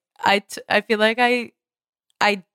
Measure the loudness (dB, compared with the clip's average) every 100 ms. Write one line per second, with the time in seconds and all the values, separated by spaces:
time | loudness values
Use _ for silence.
0 | _ -4 0 0 -2 -14 -2 -2 0 0
1 | 0 2 0 0 -4 _ _ _ _ _
2 | _ -2 -2 -2 -8